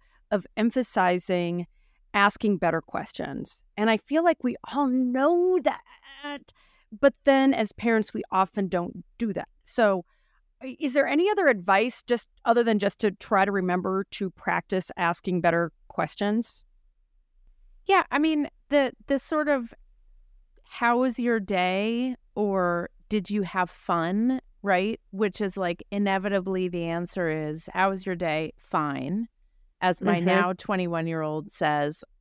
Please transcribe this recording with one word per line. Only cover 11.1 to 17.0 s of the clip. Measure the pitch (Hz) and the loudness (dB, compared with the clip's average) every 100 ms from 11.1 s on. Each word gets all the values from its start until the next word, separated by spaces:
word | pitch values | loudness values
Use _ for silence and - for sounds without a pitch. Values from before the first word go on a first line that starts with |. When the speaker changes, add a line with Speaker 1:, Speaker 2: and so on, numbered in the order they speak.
| 294 381 | 2 2
Speaker 1:
other | 415 320 | 4 2
advice, | 214 175 196 240 - | 2 2 2 2 -4
just | - 240 - _ | -2 -4 -4 _
other | 233 233 | 2 4
than | 233 214 | 4 2
just | 202 - | 0 0
to | 208 | -2
try | 190 - 202 | -2 0 2
to | 196 | 2
remember | 196 180 180 185 190 202 | 0 0 0 0 -4 -4
to | - 190 | -6 -8
practice | - - 170 - 185 - - | -6 -4 -2 -2 -4 -4 -2
asking | 170 170 - 180 | -2 -2 -2 0
better | 170 170 170 - - | 2 2 0 -6 -10
questions? | - 165 - 202 220 - - - _ _ _ | -6 -6 -2 -2 0 -4 -10 -20 _ _ _